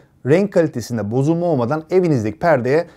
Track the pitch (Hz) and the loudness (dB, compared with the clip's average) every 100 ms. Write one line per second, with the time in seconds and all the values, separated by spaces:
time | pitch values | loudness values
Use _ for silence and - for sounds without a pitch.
0 | _ _ 123 165 202 180 156 123 - 117 | _ _ 0 2 2 0 0 -2 -6 -6
1 | 104 127 143 170 175 139 117 156 156 185 | -2 0 0 0 0 0 -2 -4 0 0
2 | 175 135 107 - 170 135 120 151 170 | 2 0 -2 -2 0 0 2 -2 -2